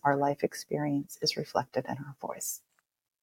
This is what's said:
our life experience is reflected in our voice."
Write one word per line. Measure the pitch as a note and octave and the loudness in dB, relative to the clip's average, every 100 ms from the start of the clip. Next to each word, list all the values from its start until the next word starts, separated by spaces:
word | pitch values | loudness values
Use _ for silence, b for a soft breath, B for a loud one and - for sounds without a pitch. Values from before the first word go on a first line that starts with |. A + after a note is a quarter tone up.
our | C#3+ C#3 | 4 4
life | C#3+ C#3+ | 2 2
experience | - - - D3 D3 C#3+ - - | -2 -2 -4 0 2 0 -2 -4
is | - - | -2 -2
reflected | D3+ - - - - | 0 0 0 -2 -2
in | C3 | -6
our | C#3+ - | -8 -10
voice." | - - - - _ _ _ _ _ _ | -8 -6 -8 -10 _ _ _ _ _ _